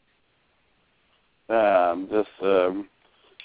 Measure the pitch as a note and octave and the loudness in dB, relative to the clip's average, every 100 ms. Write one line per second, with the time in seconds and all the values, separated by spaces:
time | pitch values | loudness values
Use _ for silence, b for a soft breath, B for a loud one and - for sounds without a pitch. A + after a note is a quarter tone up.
0 | _ _ _ _ _ _ _ _ _ _ | _ _ _ _ _ _ _ _ _ _
1 | _ _ _ _ - A2+ G#2 F#2+ F2 F2 | _ _ _ _ -4 0 2 2 2 -2
2 | F#2+ G#2+ G2+ - F#2+ F#2+ F2+ F#2+ G2 _ | -4 -4 -4 -4 0 2 2 -2 -10 _
3 | b b b b | b b b b